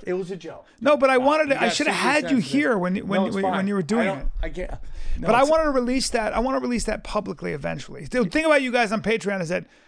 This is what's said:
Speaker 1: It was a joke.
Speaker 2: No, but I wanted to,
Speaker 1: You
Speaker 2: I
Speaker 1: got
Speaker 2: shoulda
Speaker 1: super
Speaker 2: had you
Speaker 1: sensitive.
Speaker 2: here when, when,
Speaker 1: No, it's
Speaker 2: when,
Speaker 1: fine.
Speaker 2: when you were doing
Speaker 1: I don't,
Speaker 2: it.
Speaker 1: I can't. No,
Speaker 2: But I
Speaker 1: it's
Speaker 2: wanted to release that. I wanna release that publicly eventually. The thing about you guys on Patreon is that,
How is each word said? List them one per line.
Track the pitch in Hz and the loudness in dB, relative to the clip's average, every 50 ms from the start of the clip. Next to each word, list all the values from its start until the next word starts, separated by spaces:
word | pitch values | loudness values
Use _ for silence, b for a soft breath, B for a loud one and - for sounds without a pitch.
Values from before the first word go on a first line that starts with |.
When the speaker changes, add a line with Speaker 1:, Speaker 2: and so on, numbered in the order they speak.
| - | -6
Speaker 1:
It | 185 180 | -4 -4
was | 185 196 165 | -4 -4 -6
a | 196 | -10
joke. | 170 160 160 - - b b b - | -12 -12 -14 -16 -16 b b b -2
Speaker 2:
No, | 226 277 302 | 2 2 4
but | - 269 262 | 4 4 4
I | 262 | 4
wanted | 254 254 277 302 311 311 285 | 4 4 4 4 4 2 2
to, | 277 | 0
Speaker 1:
You | 240 | 0
Speaker 2:
I | 233 | 0
Speaker 1:
got | 226 - | 0 0
Speaker 2:
shoulda | - 294 311 | 0 0 0
Speaker 1:
super | 208 175 | 0 0
Speaker 2:
had | 190 247 285 302 - | 2 2 2 2 2
you | - | 2
Speaker 1:
sensitive. | 277 240 165 - | 2 0 2 2
Speaker 2:
here | - 277 302 277 233 | 0 2 2 2 2
when, | 190 175 180 185 202 - | 0 0 0 -2 -2 -2
when, | 196 196 196 | 0 0 0
Speaker 1:
No, | 196 | 0
it's | - 196 | 0 0
Speaker 2:
when, | 196 190 | -2 0
Speaker 1:
fine. | 190 180 | 0 0
Speaker 2:
when | 170 190 | 0 0
you | 202 202 | 0 0
were | 196 175 | -2 0
doing | 139 214 233 220 196 | 0 0 0 2 0
Speaker 1:
I | 190 | -2
don't, | 175 | -2
Speaker 2:
it. | 165 - - - | -2 -2 -2 -2
Speaker 1:
I | 165 165 | -4 -6
can't. | - 180 180 - - - B B B B B B B - | -6 -8 -8 -8 -8 -10 B B B B B B B 0
No, | - | 2
Speaker 2:
But | 170 220 | 2 4
I | 240 | 4
Speaker 1:
it's | 277 294 | 4 4
Speaker 2:
wanted | 320 320 320 | 4 4 4
to | 302 | 2
release | 277 262 247 233 254 269 - - | 2 2 2 0 0 0 0 0
that. | - 233 214 - - | -2 -2 -2 -2 -2
I | 214 | 0
wanna | 233 262 262 269 | 0 0 0 -2
release | 254 247 247 214 - | -2 0 -2 -2 -2
that | 214 208 208 - | -2 -4 -4 -6
publicly | - - 214 196 190 180 - 180 180 170 | -6 -4 -4 -4 -4 -6 -6 -6 -6 -6
eventually. | 139 139 165 165 147 - - 143 127 151 | -4 -4 -6 -6 -6 -10 -12 -14 -14 -8
The | 123 - 254 233 | -2 0 0 0
thing | 165 - 302 320 | 2 2 2 4
about | 320 302 285 269 | 4 4 4 2
you | 254 | 2
guys | 233 240 233 190 | 0 0 0 0
on | 220 208 139 | -2 -2 0
Patreon | 202 226 226 - 196 202 190 | 0 -2 -2 -2 -4 -4 -4
is | 170 151 | -4 -4
that, | 175 180 165 b b b b | -4 -4 -6 b b b b